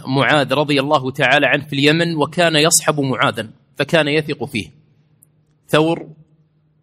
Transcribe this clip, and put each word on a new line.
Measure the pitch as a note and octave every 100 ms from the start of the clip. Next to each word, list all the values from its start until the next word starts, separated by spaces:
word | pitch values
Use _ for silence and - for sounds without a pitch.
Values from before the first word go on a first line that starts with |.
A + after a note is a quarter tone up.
| -
معاذ | C3+ A#2+ D3 B2+
رضي | C3 D3 C#3+
الله | C#3 D3+ C3
تعالى | B2+ C3 D3 C#3
عنه | C#3+ D3
في |
اليمن، | C#3+ C#3+ D#3+ E3+ D#3+
وكان | D#3+ D#3 E3+ D#3
يصحب | D#3 - - D3+
معاذاً | C3+ A#2 C3+ A2 A2 - _ -
فكان | C#3+ E3+ D3
يثق | D3+ D3+ C#3
فيه، | A#2 A#2 E2+ - _ _ _ _ _ _ _ _ -
ثور | D3+ D#3+ E3 - - _ _ _ _ _ _